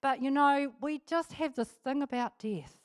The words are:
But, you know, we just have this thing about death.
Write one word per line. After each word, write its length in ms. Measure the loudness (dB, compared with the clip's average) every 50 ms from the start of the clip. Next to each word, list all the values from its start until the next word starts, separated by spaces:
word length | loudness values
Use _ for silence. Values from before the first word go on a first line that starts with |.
But, 200 | 2 0 0 0
you 120 | 0 0 4
know, 400 | 4 6 6 6 4 2 -2 -4 -6
we 200 | -4 -4 -4 -4 _
just 280 | -2 -2 -2 -2 -2 -4
have 200 | -4 -4 -2 -2
this 140 | -2 -4 -4
thing 340 | -6 _ _ -4 -2 -2 -2
about 380 | -2 -2 -2 -4 -4 _ _
death. 360 | -6 -6 -4 -4 -6 -10 -18 _ _